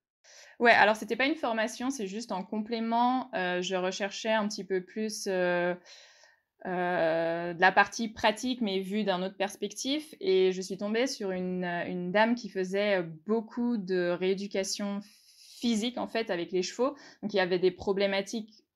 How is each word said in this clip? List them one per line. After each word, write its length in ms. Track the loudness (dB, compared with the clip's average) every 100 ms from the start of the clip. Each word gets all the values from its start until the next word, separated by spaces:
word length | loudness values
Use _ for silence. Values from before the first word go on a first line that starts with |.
| _ _ -20 -20 -18 2
Ouais, 140 | 6
alors 240 | 8 8 4
c'était 180 | -2
pas 120 | 0 0
une 100 | 0
formation, 540 | -2 0 -2 -2 -6
c'est 180 | -4 -6
juste 240 | -6 -6
en 100 | -6
complément. 880 | -4 -6 -4 -4 0 2 2 0 -2 -2
Euh, 260 | 0 -2
je 140 | -2 -2
recherchais 560 | -2 -2 -6 -4 0
un 160 | 0 0
petit 160 | -4
peu 200 | -4 -4
plus, 440 | -4 -6 -6 -4 -2
euh, 480 | 0 2 2 0 -2 -8 -20 -20 -20 -20 _ _ _ -6
euh, 880 | -2 0 2 2 2 0 -2 -4
de 60 | 4
la 100 | 6
partie 380 | 6 4 2 -6
pratique, 540 | 0 0 0 -4 -2
mais 180 | 0 0
vue 240 | -2 -2
d'un 180 | 0 0
autre 140 | -2 -2
perspective. 680 | -4 -4 -8 -6 -4 -4 -6 -6
Et 320 | 2 4 4
je 100 | 2
suis 160 | -6 -6
tombée 300 | -2 0 0
sur 240 | -2 -4
une, 340 | -4 -2 -2
une 460 | -2 -4 -4 -4 0
dame 240 | 2 4
qui 140 | 2 -2
faisait 560 | -4 -2 0 2 0 -2 -8 -2
beaucoup 500 | -2 -2 -4 -2 -2
de 320 | 0 0 2
rééducation 960 | 0 0 0 -2 -4 -4 -4 -4 -6 -8 -20 _ -20 -20 -4
physique, 380 | 0 0 0 -4
en 100 | -4
fait, 220 | -4 -2
avec 220 | -4 -2
les 100 | -2
chevaux. 340 | -2 0 -2 -2 -18 -10
Donc, 120 | -2
il 20 | 0
y 40 |
avait 180 | 2 4
des 120 | 2
problématiques, 920 | 0 -2 0 2 0 -2 -6 -8 -18 _